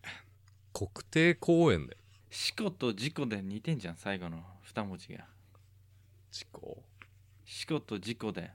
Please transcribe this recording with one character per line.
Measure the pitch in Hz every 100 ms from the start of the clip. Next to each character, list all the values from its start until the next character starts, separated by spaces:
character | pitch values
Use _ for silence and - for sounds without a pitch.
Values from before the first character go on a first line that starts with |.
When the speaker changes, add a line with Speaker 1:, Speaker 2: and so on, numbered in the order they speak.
| - - - - - - -
Speaker 1:
国 | - 101 - -
定 | 160 170 160
公 | - 170 160
園 | 87 65
だ |
よ。 | - - - -
Speaker 2:
四 | - - -
股 | 208
と | - 123
事 | 101 135
故 | - 131
で | 101
似 | 95 107
て | 165
ん | 147
じ | 87
ゃ |
ん、 | 82
最 | 98 95
後 | 87
の | 82 92 -
二 | - - 101
文 | 90
字 | -
が。 | 95 - - - - - - - - - - -
Speaker 1:
事 | - -
故？ | - - - - - - - - - -
Speaker 2:
四 | - -
股 | 151
と | - 104
事 | 104 120
故 | 107
で。 | 90 85